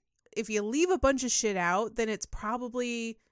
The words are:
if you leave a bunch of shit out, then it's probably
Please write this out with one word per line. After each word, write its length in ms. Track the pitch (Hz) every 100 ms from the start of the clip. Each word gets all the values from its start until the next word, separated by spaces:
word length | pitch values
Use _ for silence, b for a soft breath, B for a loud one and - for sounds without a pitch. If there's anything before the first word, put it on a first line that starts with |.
| _ _ - -
if 140 | 220
you 120 | 214
leave 300 | 208 277 359
a 80 | 370
bunch 240 | 269 269
of 80 | 254
shit 260 | - 220 190
out, 380 | 175 185 220 233
then 120 | 220
it's 200 | 208 -
probably 880 | - 214 240 247 247 247 233 226 220 _